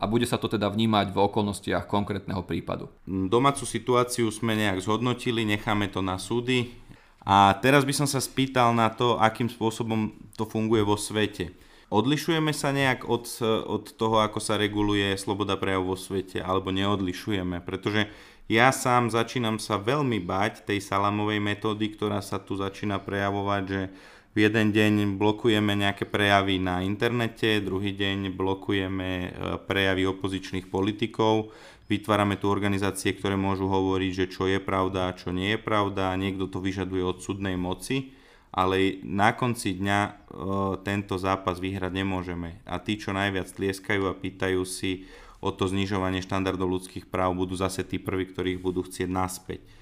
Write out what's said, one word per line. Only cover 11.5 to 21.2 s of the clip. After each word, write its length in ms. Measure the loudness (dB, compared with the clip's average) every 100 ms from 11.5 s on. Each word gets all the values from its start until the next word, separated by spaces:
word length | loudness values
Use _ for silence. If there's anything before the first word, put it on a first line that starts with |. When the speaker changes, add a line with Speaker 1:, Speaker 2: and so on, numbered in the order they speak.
| -10 -20 -20 0
Speaker 2:
Odlišujeme 640 | 2 2 2 2 0 0
sa 160 | 0 0
nejak 320 | 2 2 0
od, 240 | 0 -2 -4 -4 0 0 -2
od 160 | -4 -6 -2
toho, 240 | 2 4
ako 160 | 2 0
sa 160 | -2
reguluje 560 | 0 0 2 2 2 2 0
sloboda 400 | -2 -2 0 -2
prejavu 320 | 0 0 -2
vo 80 | -4
svete, 400 | -4 -6 -4 -6
alebo 320 | -2 -2 0
neodlišujeme? 960 | 0 0 0 -2 -4 -4 -4 -2 -6 -6
Pretože 400 | -6 -2 0 -2 -6 -20 -20 0
ja 240 | 6 6
sám 400 | 4 2 2 4
začínam 480 | 0 -2 -2 -2 -2
sa 160 | -2
veľmi 480 | -2 0 0 0 0
báť 480 | 0 0 0 -2 -4
tej 80 | -4
salamovej 640 | 0 2 2 2